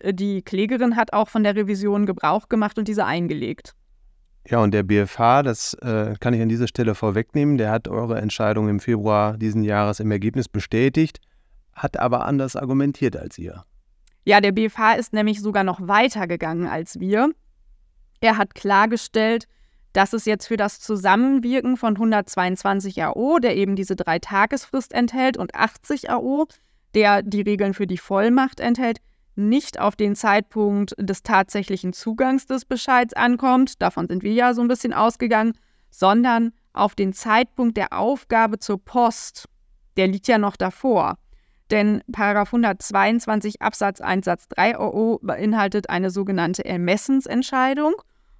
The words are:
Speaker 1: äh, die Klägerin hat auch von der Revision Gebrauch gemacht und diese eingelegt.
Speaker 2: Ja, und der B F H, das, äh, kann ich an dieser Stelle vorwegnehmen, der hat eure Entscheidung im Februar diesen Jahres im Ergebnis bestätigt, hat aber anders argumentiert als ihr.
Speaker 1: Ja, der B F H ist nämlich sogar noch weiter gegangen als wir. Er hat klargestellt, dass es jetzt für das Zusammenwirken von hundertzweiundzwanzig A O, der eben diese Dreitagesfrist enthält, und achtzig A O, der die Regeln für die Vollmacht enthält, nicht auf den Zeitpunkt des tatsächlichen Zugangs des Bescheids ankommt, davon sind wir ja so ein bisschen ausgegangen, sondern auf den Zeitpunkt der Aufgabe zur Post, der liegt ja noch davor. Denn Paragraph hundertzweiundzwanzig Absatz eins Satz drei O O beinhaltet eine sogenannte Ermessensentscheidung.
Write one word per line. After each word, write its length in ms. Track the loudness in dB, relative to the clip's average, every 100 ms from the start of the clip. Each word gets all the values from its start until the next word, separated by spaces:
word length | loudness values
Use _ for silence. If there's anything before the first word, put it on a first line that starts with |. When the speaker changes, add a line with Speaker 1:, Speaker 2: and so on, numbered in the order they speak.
Speaker 1:
äh, 80 | -4
die 300 | -2 -4 -4
Klägerin 540 | -4 -2 -2 0 0 0
hat 180 | 0
auch 160 | 0 0
von 120 | 0
der 140 | 0 0
Revision 480 | -2 -2 0 0
Gebrauch 460 | 0 0 0 -2 0
gemacht 280 | -2 0 -2
und 100 | -4
diese 180 | -2 -2
eingelegt. 680 | -2 -2 -4 -6 -8 -14 _ _ _ _ _ _ _ -2
Speaker 2:
Ja, 120 | 2
und 160 | 4
der 80 | 2
B 160 | 2 2
F 200 | 2 2
H, 260 | 4 4
das, 280 | 2 -4 -8
äh, 400 | -8 -4 -2 -4 -4
kann 140 | -2
ich 80 | 0
an 80 | 0
dieser 160 | 0 -2
Stelle 280 | 0 -2
vorwegnehmen, 640 | 0 0 -2 -2 0 2 2
der 140 | 0
hat 180 | -2 -2
eure 320 | -6 -4 -4
Entscheidung 480 | -4 -2 0 2 0
im 120 | -2
Februar 580 | -2 -2 2 2 0 -2
diesen 240 | -2 0
Jahres 360 | 0 0 0 0
im 120 | -2
Ergebnis 360 | 0 0 -2 -4
bestätigt, 720 | -6 -2 0 2 2 0 -2 _ _ _ -20 _
hat 240 | -8 -8 -2
aber 300 | -2 -2 0
anders 280 | -2 -2
argumentiert 640 | -6 -2 0 0 0 -2 -2
als 220 | -12 -12
ihr. 260 | -14 -14 -20 _ _ _ _ _
Speaker 1:
Ja, 180 | 2 4
der 100 | 4
B 140 | 0 -2
F 100 | 0
H 160 | 2
ist 200 | 2 -2
nämlich 260 | -2 0 -2
sogar 240 | -2 0
noch 240 | -2 -4 0
weiter 380 | 2 2 0 -6
gegangen 400 | -4 -4 -4 -4
als 340 | -6 -8 -8
wir. 300 | -2 2 0 -2 _ _ _ -20 _ _ _ _
Er 160 | 0 2
hat 180 | -2
klargestellt, 920 | -4 2 4 4 0 -2 0 0 0 -4 _ _ _ _
dass 180 | 0 2
es 120 | 0
jetzt 240 | -2 -2 -2
für 80 | -2
das 240 | -2 -4
Zusammenwirken 960 | -6 -2 2 4 4 2 0 0 0 0
von 200 | 0 0
hundertzweiundzwanzig 1080 | 2 0 0 -2 -2 -2 -2 -2 -4 -4
A 100 | -4
O, 260 | -2 0 2
der 180 | 2 0
eben 200 | 0 -2
diese 200 | -4 -4
Dreitagesfrist 960 | -2 -2 -2 0 0 -2 -4 -6 -4
enthält, 440 | -2 -2 0 0 0
und 180 | -6
achtzig 560 | -2 -4 -4 -8 -8 -4
A 60 | -4
O, 300 | -2 -2 -2 _ _ _ _
der 280 | 2 4 4
die 200 | 2 -2
Regeln 320 | 0 0 0
für 120 | -2 -4
die 100 | -4
Vollmacht 600 | -2 0 4 4 2 -2
enthält, 400 | -4 0 -2 -4 _ _ _
nicht 460 | -4 0 0 -2 -2
auf 160 | -2 0
den 180 | -2
Zeitpunkt 800 | 0 2 2 0 -2 0 0 -2 -4
des 240 | -6 -6
tatsächlichen 720 | 0 2 2 -4 -4 -4 -4
Zugangs 500 | -6 -8 -2 0 0
des 220 | -2 -8 -4
Bescheids 480 | -6 2 2 2
ankommt, 680 | 0 0 2 2 4 2 0
davon 260 | -2 -2 -4
sind 140 | -4
wir 120 | 0
ja 180 | 2 2
so 80 | 2
ein 80 | 0
bisschen 240 | 0 -2
ausgegangen, 640 | 0 0 0 0 2 2 -2 _ _ _
sondern 640 | 2 4 4 4 2 0 -4 _
auf 200 | -2 -2
den 200 | 0 -2
Zeitpunkt 640 | -2 2 2 2 0 -2 0
der 160 | -4
Aufgabe 640 | -2 -2 -2 0 2 2 -2
zur 200 | -4 -6
Post, 640 | -2 2 2 0 -14 -18 -20 _ _ _ _ 0
der 100 | 0
liegt 220 | 0 2
ja 80 | 2
noch 200 | 2 -2
davor. 600 | -6 -2 0 2 0 -4 _ -20 _ _ _
Denn 320 | 2 2 0 -4
Paragraph 400 | -2 0 2 0
hundertzweiundzwanzig 1080 | 2 0 0 -2 2 2 2 0 -2 -2 -4
Absatz 400 | -6 -2 -4 -4
eins 240 | -4 -2 -2
Satz 220 | -4 _
drei 300 | 0 0 0
O 100 | -4
O 300 | 0 0 0
beinhaltet 680 | -4 -4 0 0 0 -2 -4
eine 220 | -2 -2
sogenannte 560 | -2 -2 0 -2 -2 -4
Ermessensentscheidung. 1300 | -2 0 0 2 0 0 -4 -2 0 0 0 0 -2 _ _ _